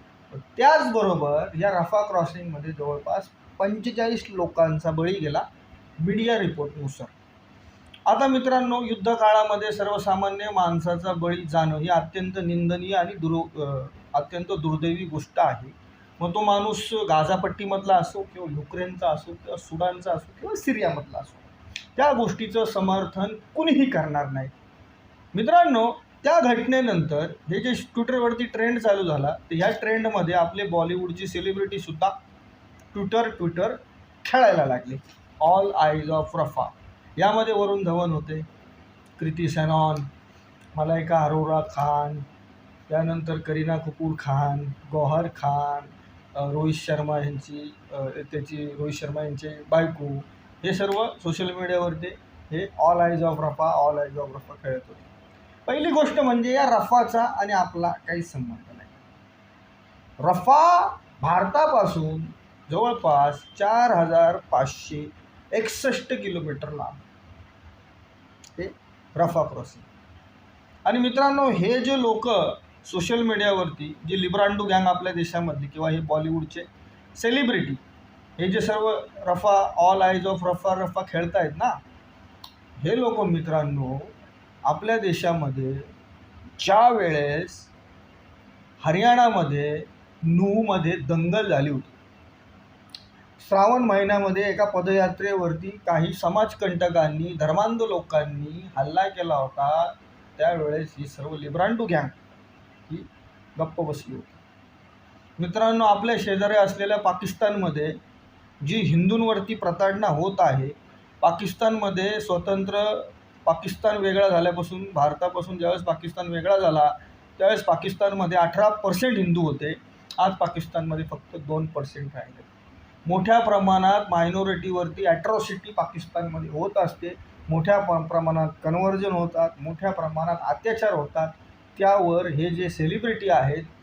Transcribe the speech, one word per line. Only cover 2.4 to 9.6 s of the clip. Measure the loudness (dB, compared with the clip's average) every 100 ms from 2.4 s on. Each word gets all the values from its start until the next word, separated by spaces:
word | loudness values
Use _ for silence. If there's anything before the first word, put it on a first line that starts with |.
| -12 -10 -10
जवळपास | -8 -6 -6 -4 -6 -6 _ -18 -4
पंचेचाळीस | -4 -2 -4 -2 -2 -2 -6
लोकांचा | -6 -4 2 2 2 -2
बळी | -2 -2
गेला, | -2 -2 -4 -6 -12 -20 -20 -20 -6
मीडिया | -2 0 0 0
रिपोर्टनुसार. | 0 -4 -8 -8 -10 -10 -16 -20 -20 -20 -20 -20 -20 -20 -20 -2 2 4
आता | 4
मित्रांनो, | 2 2 2 2 -2
युद्ध | -4 -2 0
काळामध्ये | 4 6 6 4 0